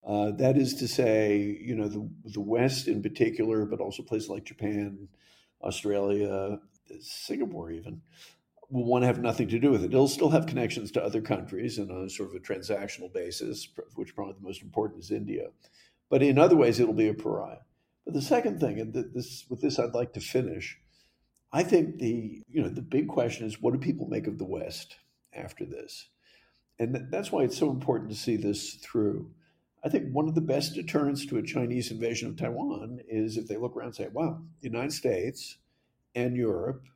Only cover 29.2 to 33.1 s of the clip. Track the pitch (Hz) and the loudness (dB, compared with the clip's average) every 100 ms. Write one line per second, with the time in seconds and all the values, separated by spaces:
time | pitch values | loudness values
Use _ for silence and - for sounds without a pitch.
29.2 | - - _ _ _ _ 151 - - 131 | -8 -16 _ _ _ _ -2 0 0 0
30.2 | 156 160 160 135 139 - 170 147 143 139 | 2 0 2 0 0 -6 -2 0 0 -2
31.2 | - 120 107 139 120 123 117 113 117 117 | -2 -4 -2 -2 0 -2 -4 -2 -2 -2
32.2 | 117 107 117 120 285 - 107 123 - | -6 -4 -4 -2 -4 -6 -8 -12 -4